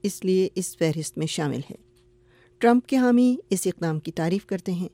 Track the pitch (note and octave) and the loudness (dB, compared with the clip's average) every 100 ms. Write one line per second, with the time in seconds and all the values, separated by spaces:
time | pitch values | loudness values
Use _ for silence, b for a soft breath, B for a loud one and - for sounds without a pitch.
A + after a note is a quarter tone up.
0 | G#3 - F#3+ F#3 F#3 - F3+ - D#3+ D#3+ | -6 -4 0 2 0 -4 -8 -2 -2 -2
1 | D3+ - D#3+ - D3 C3 - - _ _ | -8 -8 -6 -4 -4 -4 -10 -18 _ _
2 | _ _ b b b _ A#3 B3 - C4+ | _ _ b b b _ 4 4 2 2
3 | B3 A#3+ B3 C4 - - F#3 - E3 D#3 | 4 4 4 0 -2 -2 -2 -2 -4 -4
4 | D#3+ E3+ E3 G3 - F#3+ G3 F3+ F3 | -6 -4 -2 -2 -4 -8 -6 -6 -8